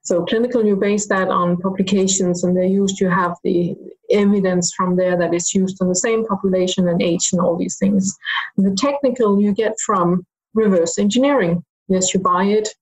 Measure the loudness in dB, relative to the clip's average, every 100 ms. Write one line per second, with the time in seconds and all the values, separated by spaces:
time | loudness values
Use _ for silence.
0 | -2 -4 0 -2 0 0 0 0 0 -2
1 | -2 -2 0 0 0 0 -2 -4 0 0
2 | 0 0 0 0 0 0 2 0 0 0
3 | 0 0 -2 -4 -2 -2 -2 -6 -16 -20
4 | 0 2 4 2 2 0 -2 -2 0 2
5 | 2 0 0 -2 0 0 -2 -2 -2 0
6 | 0 -2 -2 -2 0 0 0 0 0 0
7 | 0 0 -2 0 0 -2 -4 -2 0 0
8 | -2 -6 -6 -6 -4 -2 0 0 -2 0
9 | -2 0 2 2 2 0 -2 -4 -2 0
10 | 2 0 -4 _ _ 0 2 2 2 0
11 | 0 2 2 2 2 -2 -6 _ -2 0
12 | 2 0 0 2 2 0 -2 -10